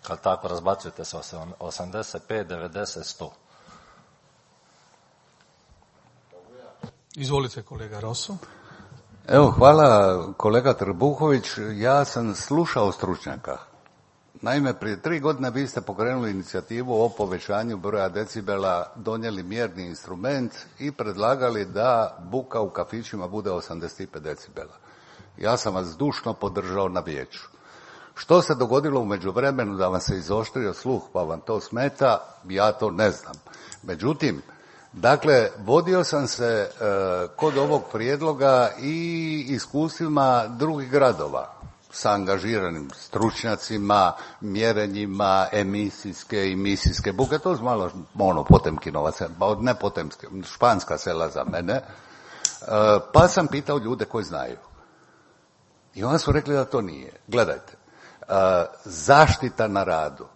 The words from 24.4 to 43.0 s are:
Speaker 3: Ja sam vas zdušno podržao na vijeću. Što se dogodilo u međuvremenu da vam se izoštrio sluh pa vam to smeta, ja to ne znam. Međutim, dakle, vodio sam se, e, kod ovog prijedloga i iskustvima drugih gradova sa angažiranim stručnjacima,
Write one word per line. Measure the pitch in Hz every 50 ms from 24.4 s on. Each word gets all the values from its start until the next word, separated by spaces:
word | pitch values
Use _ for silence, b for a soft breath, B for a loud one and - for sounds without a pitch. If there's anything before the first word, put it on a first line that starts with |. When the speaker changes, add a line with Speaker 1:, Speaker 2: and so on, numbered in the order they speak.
| - - 71 - 76 80 - - B B B B B B B B B B B
Speaker 3:
Ja | - 85 104 120
sam | 123 - 113 95
vas | 92 92
zdušno | 87 80 82 139 147 131 - - 117 107
podržao | - - 101 90 101 95 90 92 101 98 92
na | 90 90
vijeću. | 82 85 76 69 65 - - - - - _ B B B B B B B B B B B B
Što | - - - 165 180 165
se | - 156
dogodilo | 120 127 117 120 139 147 156 139 131
u | 117
međuvremenu | 101 101 98 87 95 90 110 127 139 135 131 120 101 98
da | 95 95 92
vam | 92 90
se | - - 107
izoštrio | 95 82 78 101 110 113 - - 131 120 101 87
sluh | - - 127 131 101 - - -
pa | 95 87
vam | 78 82 80
to | - - 113 104
smeta, | - - - 117 131 143 139 - 135 131 113 - - - - - - 92
ja | 92 95 104 107 104
to | - 110 107
ne | 87 87 110 101
znam. | 85 - - - - - _ B B B B B B B B
Međutim, | - 90 80 92 127 160 143 160 135 92 69 - B B B B B B B B B B
dakle, | 98 85 117 143 147 - 151 143 127 110 101 - -
vodio | 104 101 123 160 165 175 185 185 175
sam | - - 147 143
se, | 120 - - 123
e, | 117 117 107 101 90 - - 113 107 98 98 95 95 90 90 90 87 -
kod | - - 156 139 139
ovog | 139 147 151 139 - - -
prijedloga | 110 110 123 139 143 156 160 151 127 139 139 131 127 123 107 101 -
i | 123 139 156 165 170 170 170 165 165 160 156 151 139 123
iskustvima | 139 120 - - - 143 156 160 - - 170 160 151 143 139 131 127 120 113 110
drugih | 120 117 143 160 160 147 135 127
gradova | 127 143 139 127 110 78 76 73 67 64 64 - - - - - - _ _ _
sa | - - - 110 104
angažiranim | 101 95 92 98 95 87 107 117 107 92 87 82 80 73 69 -
stručnjacima, | -